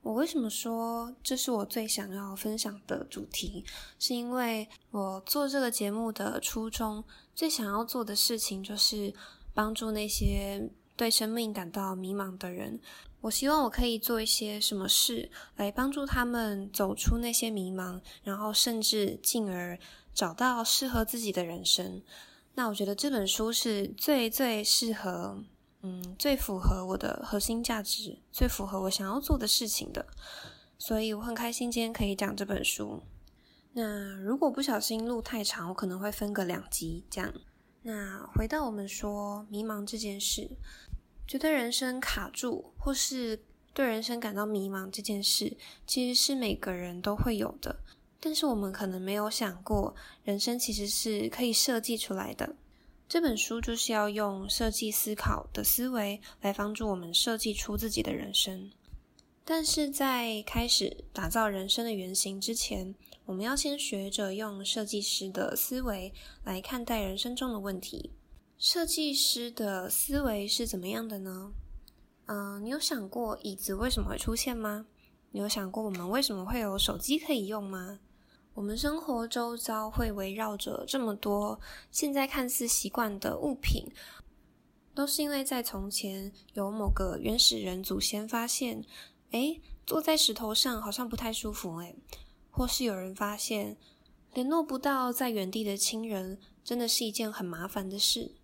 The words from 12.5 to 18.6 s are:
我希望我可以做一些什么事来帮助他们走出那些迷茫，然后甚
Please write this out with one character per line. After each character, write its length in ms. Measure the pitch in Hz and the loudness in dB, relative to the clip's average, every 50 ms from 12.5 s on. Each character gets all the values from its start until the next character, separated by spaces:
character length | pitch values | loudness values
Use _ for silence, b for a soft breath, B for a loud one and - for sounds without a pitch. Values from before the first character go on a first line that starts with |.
| 180 180 202 - 220 233 B B B B B B B - | -6 -6 -6 -6 -6 -8 B B B B B B B -6
我 100 | - 226 | -4 -2
希 160 | 220 - 269 277 | 0 2 4 4
望 160 | 302 311 277 | 6 6 4
我 60 | 226 | 4
可 180 | - - 247 240 | 4 4 4 4
以 100 | 226 220 | 4 2
做 240 | - - 240 226 | 0 0 0 2
一 40 | 220 | 4
些 360 | 220 - - 220 208 208 208 | 2 2 2 2 -2 -2 0
什 160 | 208 - 214 196 | 0 0 2 0
么 100 | 190 190 | 2 4
事 440 | - - - - 240 226 - - B B B B B | 4 4 4 4 2 -2 -4 -6 B B B B B
来 160 | - 208 202 | -2 -2 -2
帮 200 | 208 - 254 277 | 2 2 2 2
助 140 | 277 285 277 | 2 0 0
他 180 | 277 - 254 247 | 0 2 2 2
们 460 | 240 240 240 226 214 202 196 196 202 | 2 2 0 0 0 -2 -4 -4 -6
走 220 | - - 202 190 202 | 0 0 2 2 2
出 240 | - - - - 233 | 2 2 2 4 4
那 160 | 233 240 233 | 2 2 2
些 160 | - - 226 | 2 2 2
迷 220 | 220 202 185 185 | 0 0 -2 -2
茫， 280 | 190 185 185 185 180 185 B B B B | -2 -4 -4 -4 -6 -8 B B B B
然 160 | B 202 196 202 | B -4 -4 -2
后 160 | 214 214 214 | -2 0 4
甚 260 | 208 | 4